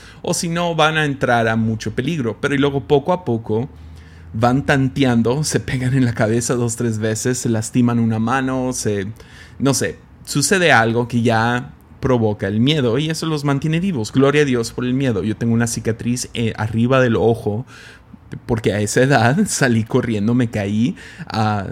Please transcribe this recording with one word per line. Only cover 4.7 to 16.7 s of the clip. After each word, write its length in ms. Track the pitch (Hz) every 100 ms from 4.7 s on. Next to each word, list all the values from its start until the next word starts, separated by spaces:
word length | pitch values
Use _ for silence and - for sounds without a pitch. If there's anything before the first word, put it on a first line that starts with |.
| 143 131 139 131 117 113 135
se 160 | 151 120
pegan 340 | - 131 127
en 120 | 131 123
la 80 |
cabeza 420 | 113 110 117 117 123
dos, 200 | 120 113
tres 240 | 120 107
veces, 380 | 110 107 127 127
se 120 | 123
lastiman 500 | 113 107 127 120 117
una 200 | 113 110
mano, 540 | 113 135 131 131 127
se, 340 | 123 113 101 98 110 - - - -
no 140 | 135
sé, 240 | 131 101 - - -
sucede 480 | - 147 139 196 170
algo 360 | 120 113 117 120
que 140 | 123
ya 520 | 117 113 117 123 131 - - -
provoca 480 | 131 123 110 104 98
el 120 | 107
miedo 380 | 127 156 123 120
y 120 | 156
eso 160 | 160 165
los 180 | 151
mantiene 360 | 143 139 156 165
vivos. 320 | 196 143 107
Gloria 300 | 131 139 147
a 40 | 143
Dios 260 | 123 117
por 140 | - 123
el 80 |
miedo. 300 | 131 135 104
Yo 120 | 104 107
tengo 180 | 117
una 140 | 117 117
cicatriz, 640 | 117 113 110 117 123 -
eh, 200 | - 113 -
arriba 440 | 107